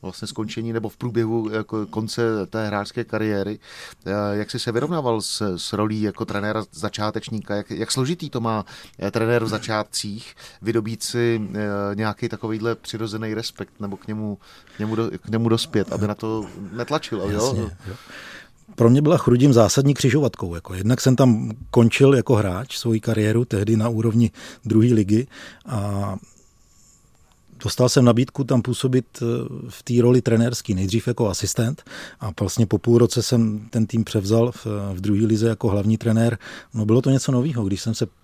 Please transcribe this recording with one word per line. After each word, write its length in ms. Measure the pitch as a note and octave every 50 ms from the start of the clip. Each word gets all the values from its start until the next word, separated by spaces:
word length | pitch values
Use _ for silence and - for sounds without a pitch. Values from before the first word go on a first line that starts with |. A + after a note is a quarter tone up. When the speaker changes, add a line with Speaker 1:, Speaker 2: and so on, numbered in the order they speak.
Speaker 1:
vlastně 260 | - F#2 F#2 - - G#2
skončení 440 | - - G#2+ G#2+ - - A2+ A#2
nebo 160 | A2+ A2+ G#2+ G#2+
v 80 | -
průběhu 540 | _ - B2 G#2+ A#2 A#2 A2 A2+ A2+ A2 G#2+
jako 340 | G#2+ A2 G#2+ - - A2 G#2
konce 600 | G2 - G#2+ A2 G#2+ - - A#2 A2+ A2 G#2+ F#2+
té 200 | - - A2 A2
hráčské 380 | G#2 G#2 G2+ G2+ G#2 - B2 A#2
kariéry. 540 | - - G#2+ G#2+ G#2+ G#2 G2 G2 G2+ G#2+ G#2 _ - - - - - - _ _
Eh, 40 | F#2 G2 G#2 G#2 G#2 G2+
jak 140 | G#2 G#2 -
jsi 80 | - F#2+
se 140 | - B2
vyrovnával 500 | A2 A2+ C3 D#3 F3+ E3 C#3 B2 A2+ A2
s, 340 | G2 - - - A2 G2+ F#2
s 160 | E2+ - -
rolí 300 | - G2+ G#2 G#2+ G#2+ A2
jako 220 | G#2 G#2 F#2+ - A2+
trenéra 400 | - F2+ G2+ G2+ G#2+ G#2+ A2 G#2 _
začátečníka? 840 | - D2 F2+ G#2 - - G#2+ G#2+ G#2+ A2 - - A2+ A2 - - G#2
Jak, 140 | G2+ G#2 -
jak 220 | A2 D2+ A2+ -
složitý 380 | - C3 C3 B2+ F3+ E3+ - C#3+
to 100 | - B2+
má, 240 | A#2 A2+ A2+ G#2+ G2 - - - - - _ -
eh, 120 | - G2+
trenér 340 | - A#2 A2+ A2+ A#2+ A#2+ A2+
v 40 | A2
začátcích 880 | - - - - A2 G#2+ G#2 _ - - - G#2 G2+ A2+ - - - _ - - - _
vydobít 400 | - G#2 A2+ A#2 G#2+ A2+ A2+ G#2
si, 380 | - - - A#2+ A#2+ A#2 A#2 A2 G#2+ F#2+ F#2+
eh, 40 | G#2 G#2 G#2 G2+ G2+ G2+ G2+ G2+
nějaký 340 | G2+ A2 G#2+ G#2 - - A2+
takovýhle 460 | - - - A2 A2 A2 G#2+ A#2 A2+
přirozený 600 | - - - - A2 A#2 A2 G2+ A2 A2+ A2 G#2+
respekt 380 | G#2+ A2+ - - - G2+ - _ _
nebo 160 | G#2 G2+ G2+
k 100 | F#2 -
němu, 320 | - G#2+ G#2+ A2 G#2 G2+ - _ - - - _ _ -
k 20 | -
němu 180 | G#2+ G#2+ A2
do-, 140 | A2 A2+ - - F#2
k 100 | _ -
němu 200 | G#2+ A2+ A#2 A2+
dospět, 440 | A2+ A2+ - - - G#2+ F#2+ -
aby 140 | - G#2+ G#2 G#2
na 60 | G#2
to 320 | - - A2 A2 A2 G#2 - - - G2+ F#2
netlačil, 460 | F#2 A#2 A#2+ - D3 D#3 - - A#2+ G2+
jo? 100 | F2+ G2+
Speaker 2:
Jasně, 320 | G#2 G#2 A2+ C3 B2+ G2+ G#2+ G#2 F2+ - - F#2+
jo. 60 | F#2+ - - - - - - - - - - _ _ _ _ _ -
Pro 160 | - A#2 A#2
mě 120 | B2 C#3
byla 160 | D3+ D3 F3 D#3+
Chrudim 340 | - - A#2+ B2 C3 D3
zásadní 420 | B2+ A#2 A2 G2 - - C3+ C#3+ C#3
křižovatkou, 600 | - - C3+ A2+ D3+ D3 A#2+ - - - F2+ E2+
jako. 200 | E2+ - - F#2+
Jednak 260 | F#2 F#2+ G#2+ B2+ B2
jsem 160 | - C3 C3
tam 340 | A#2 C#3 B2+ A2+ G#2+ B2+ A#2 A2 - - -
končil 440 | - B2 A#2 A2+ - - C3+ C3+ C#3
jako 200 | B2 A2 - C3
hráč 440 | G#2 G2+ F#2+ F2+ F#2 B2 - - -
svoji 220 | - A#2+ A2+ A2
kariéru, 440 | - - A2 G#2+ G#2+ G#2+ A2 A#2 B2
tehdy 320 | - - G2 G#2 G#2 A2+
na 120 | A2 G#2+ A#2+
úrovni 420 | A#2 A2 A2 A#2 G#2 A#2 A#2 A2 - - - - - - _
druhé 220 | A2 G#2 G#2+ A2 B2 A#2+
ligy, 320 | G#2+ G#2 F#2+ G#2 A2 C3 - - - - - - _ _
a 500 | G#3 C#3+ G#2+ G2 G#2 G2+ G2 G2+ G2 F#2+ F#2+ - _ _ _ _ _ _ _ _ _ _ _ _ _ _ _ _ _ _ _ _ _ _ _ _ _ - - -
dostal 240 | A#2 - - B2+ B2
jsem 160 | - D3 B2
nabídku 400 | A#2+ A#2 A2 C3 - _ - C3+
tam 180 | A#2 C3+ B2
působit, 420 | G#2 B2+ B2 - - B2+ B2+ B2+ A2+ _ _ -
eh, 20 | B2 A#2 A#2 B2 A#2+ - - - - B2
v 140 | - -
té 200 | - - A#2+ A#2+
roli 200 | A#2 A#2+ B2+ B2+
trenérský, 520 | - - A#2 A2+ A#2 B2 B2 - - - G#2
nejdřív 340 | F2+ G2 F#2 G2 A2+ - -
jako 200 | A#2 - A#2+ G#2
asistent, 540 | F2+ - - G2 - - A2+ A#2 D3 - - - - - - - - _
a 100 | - A2 F2 -
vlastně 260 | G#2 F#2 - - A#2
po 120 | G2 - G2
půl 200 | - A#2+ A#2 A#2+
roce 240 | A#2+ A2 - A#2+
jsem 440 | G#2+ - B2+ A#2 A2+ A2 G#2 G#2+ G#2+ A2
ten 160 | - A#2+ A2
tým 180 | G2+ - A2+ G#2
převzal 480 | - - A2+ F#2+ G2 A2 A2+ A#2 B2
v, 140 | A#2 - - G#2+ G#2 G#2 G2+ G2+ F#2+
v 60 | F2+
druhé 260 | F#2+ G#2 G#2 G2 A2+
lize 220 | A2 A2 G#2+ A2 A#2
jako 200 | A2+ - - A2+
hlavní 300 | F#2 G#2 G2 G#2+ A2 A2
trenér. 400 | - A#2 A2 A2+ A#2 A#2+ A2+ - - - - - - _ -
No, 120 | A2+ G#2+
bylo 160 | G#2 A2+ B2+
to 80 | B2 C3+
něco 220 | C3+ C3 - -
novýho, 320 | C3 B2 B2 D#3+ C#3+ A#2+ G#2+
když 160 | G2 G2+ F#2
jsem 120 | - A#2 A2
se 120 | - B2 - _ _